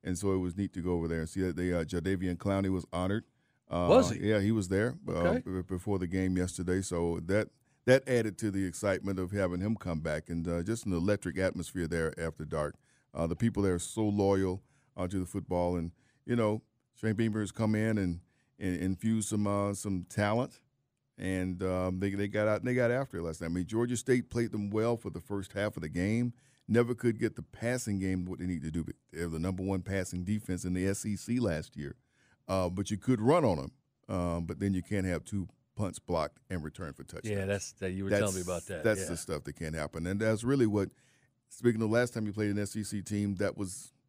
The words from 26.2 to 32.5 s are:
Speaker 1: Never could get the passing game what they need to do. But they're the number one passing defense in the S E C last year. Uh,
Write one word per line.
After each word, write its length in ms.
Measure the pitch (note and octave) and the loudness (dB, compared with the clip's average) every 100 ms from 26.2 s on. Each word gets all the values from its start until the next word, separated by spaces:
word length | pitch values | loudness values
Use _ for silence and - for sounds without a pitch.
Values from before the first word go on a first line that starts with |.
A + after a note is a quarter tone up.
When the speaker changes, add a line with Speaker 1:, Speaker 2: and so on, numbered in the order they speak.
| B2 - _ _ - | 0 -4 _ _ 2
Speaker 1:
Never 260 | A2+ A#2+ | 4 4
could 240 | A#2+ A#2+ A2 | 2 0 2
get 180 | A2 - | -2 -2
the 60 | |
passing 560 | - - A#2 B2+ A2+ G2 | -16 -4 -2 -2 -2 0
game 280 | F#2+ F#2 F2+ | 0 0 -2
what 120 | F#2 | -4
they 80 | F2+ | -4
need 160 | F2 | -2
to 80 | D2 | -2
do. 140 | E2 | -4
But 120 | D#2 - _ | -4 -8 _
they're 160 | D#2+ E2+ | -6 -4
the 100 | D#2+ | -2
number 240 | F2 F#2 | -2 -2
one 180 | F#2+ F#2+ | -2 -2
passing 420 | F2+ G2 F2+ F2+ | -2 -4 -2 -6
defense 400 | F2 G#2+ - F2+ | -2 -2 -2 -4
in 100 | F#2 | -2
the 120 | F2+ F#2 | 0 0
S 200 | G2+ A2 | 0 -2
E 100 | G2+ | -4
C 240 | - A#2+ | -2 0
last 340 | A2+ D#2 - - | 2 0 -4 -10
year. 200 | C#2+ - _ _ _ _ | -10 -10 _ _ _ _
Uh, 200 | - | -2